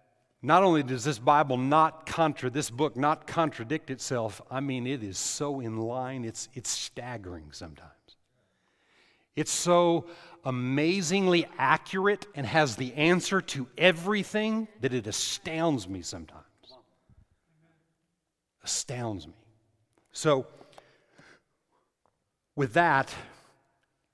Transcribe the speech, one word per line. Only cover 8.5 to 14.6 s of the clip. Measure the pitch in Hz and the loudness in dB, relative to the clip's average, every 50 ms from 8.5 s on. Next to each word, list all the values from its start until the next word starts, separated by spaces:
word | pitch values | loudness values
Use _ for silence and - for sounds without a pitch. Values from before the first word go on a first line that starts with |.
| _ _ _ _ _ _ _ _ _ _ _ _ _ _ _ _ - | _ _ _ _ _ _ _ _ _ _ _ _ _ _ _ _ -6
It's | - 151 - | -4 -4 -2
so | - - - 170 175 175 175 170 170 165 - - - - - - - - - | -2 0 2 4 6 6 6 6 4 2 0 -4 -12 -20 -20 -20 -18 -10 -6
amazingly | 139 127 123 123 123 135 139 151 165 185 202 185 147 185 196 196 185 175 175 156 - - - | -4 -4 -2 -2 0 0 2 2 2 0 0 0 0 2 2 4 4 4 4 2 0 -2 0
accurate | 135 131 151 160 - - - 190 190 202 208 196 - - - | 2 2 2 2 0 -2 -4 0 0 0 0 0 -4 -12 -10
and | 143 135 | -8 -4
has | 107 - 160 156 135 110 | 0 2 2 2 2 0
the | 101 135 123 123 | -4 -6 -6 -2
answer | 147 151 165 180 180 165 - 196 190 | 2 4 4 4 2 2 0 -2 -2
to | 180 - - 139 123 - _ - | -2 -4 -6 -6 -8 -8 _ 4
everything | 156 185 175 165 170 190 214 208 185 - - 214 214 220 220 220 | 4 4 4 2 0 -2 -2 -2 -2 -2 -2 -2 -2 -2 -2 -2